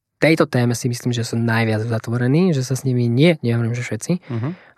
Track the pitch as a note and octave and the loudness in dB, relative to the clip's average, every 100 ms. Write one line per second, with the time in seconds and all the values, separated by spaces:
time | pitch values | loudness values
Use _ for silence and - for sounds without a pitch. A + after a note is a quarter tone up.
0 | _ _ C#3+ D#3+ D3+ - A#2+ A#2+ C3 A#2+ | _ _ 2 4 2 2 0 0 -4 -4
1 | B2+ A#2 A#2 A#2 A#2 A2+ A2+ G#2+ A#2 A#2 | -4 -4 -4 -2 0 2 2 0 -2 -4
2 | - A#2+ B2 D3 F#3 C#3+ B2+ C3 C3+ B2 | -2 -2 2 2 2 0 -2 -4 -2 0
3 | A#2+ A#2 E3 D#3 A#2+ A#2 A#2 A#2+ A#2+ A2 | 2 4 4 2 0 0 -2 -4 -6 -8
4 | - F3 - A#2 B2+ F#3 - | -4 -6 -4 -6 -4 -8 -16